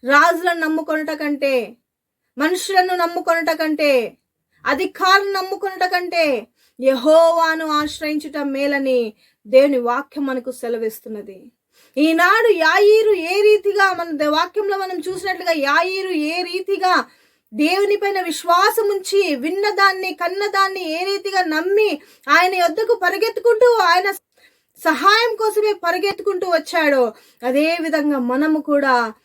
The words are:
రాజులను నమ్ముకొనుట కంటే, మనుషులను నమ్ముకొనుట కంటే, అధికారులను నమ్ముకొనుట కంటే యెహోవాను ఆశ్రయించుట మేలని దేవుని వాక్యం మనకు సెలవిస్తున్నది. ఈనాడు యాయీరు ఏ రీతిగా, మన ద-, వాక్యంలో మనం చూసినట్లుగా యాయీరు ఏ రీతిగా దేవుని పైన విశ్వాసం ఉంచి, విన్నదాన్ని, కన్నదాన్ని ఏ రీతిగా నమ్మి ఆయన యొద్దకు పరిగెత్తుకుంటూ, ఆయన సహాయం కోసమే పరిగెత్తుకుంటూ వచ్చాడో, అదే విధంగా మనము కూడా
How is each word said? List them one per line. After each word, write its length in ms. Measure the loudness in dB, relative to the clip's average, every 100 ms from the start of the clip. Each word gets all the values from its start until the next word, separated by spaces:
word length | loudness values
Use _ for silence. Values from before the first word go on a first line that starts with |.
రాజులను 560 | 4 4 4 2 -2 -2
నమ్ముకొనుట 500 | -2 -4 -2 -4 -4
కంటే, 640 | -6 -6 -2 0 -2 -4 -14 _ _ _ _ _ -4
మనుషులను 560 | -2 -2 0 0 0
నమ్ముకొనుట 560 | 0 -2 -2 -2 -2 0
కంటే, 680 | -2 -2 0 2 2 -2 -12 _ _ _ _ -4
అధికారులను 680 | -2 -4 -2 2 2 2
నమ్ముకొనుట 520 | -4 -6 -6 -6 -4
కంటే 640 | -2 -2 -4 -2 0 -2 -6 _ _ _
యెహోవాను 880 | 0 2 4 6 6 4 0 -2 -2
ఆశ్రయించుట 720 | -2 -2 -6 -6 -6 -6 -6
మేలని 760 | -6 -2 -2 -2 0 0 -2 -8 _ _ 4
దేవుని 320 | 6 6 2
వాక్యం 480 | 0 -4 -6 -8 -6
మనకు 260 | -6 -8
సెలవిస్తున్నది. 1000 | -10 -8 -6 -6 -8 -16 -14 -14 -20 -20 _ _ _ _ 0
ఈనాడు 560 | 0 2 2 4 2
యాయీరు 600 | 4 2 4 4 4 4
ఏ 280 | 0 0 2
రీతిగా, 500 | 4 4 2 2 0
మన 180 | 0 -6
ద-, 120 | -2
వాక్యంలో 540 | 0 0 -2 -4 -4 -4
మనం 200 | -4 -8 -8
చూసినట్లుగా 440 | -8 -6 -6 -4
యాయీరు 580 | -2 0 0 0 -4 -4
ఏ 320 | -4 -4 -4
రీతిగా 640 | -6 -8 -4 -2 0 0 -2 _ _ _ _
దేవుని 420 | -2 0 0 0 0
పైన 240 | -2 -4
విశ్వాసం 680 | -4 -8 0 2 2 0 -2
ఉంచి, 460 | -4 -2 -2 0
విన్నదాన్ని, 800 | -2 -4 -2 -2 2 2 2 -6
కన్నదాన్ని 880 | -6 -6 -4 -4 0 -2 -2 -6 -6
ఏ 40 |
రీతిగా 400 | -4 -4 -2 -2
నమ్మి 560 | 0 -2 0 2 2 -2 -10 _ 0
ఆయన 260 | 2 2
యొద్దకు 460 | 2 0 0 0 0
పరిగెత్తుకుంటూ, 600 | 0 0 -4 0 2 6 6
ఆయన 440 | 6 4 4 2 -6 _ _ _ _ _ _
సహాయం 520 | -2 2 4 4 2 0
కోసమే 360 | -2 0 0
పరిగెత్తుకుంటూ 720 | -2 -2 -2 -4 -4 -4 -4 0
వచ్చాడో, 680 | -2 0 0 2 2 0 -4 _ _
అదే 360 | -2 0 0 -2
విధంగా 380 | -2 -2 0 -2
మనము 420 | -2 0 0 0
కూడా 540 | 0 0 2 2 0 -8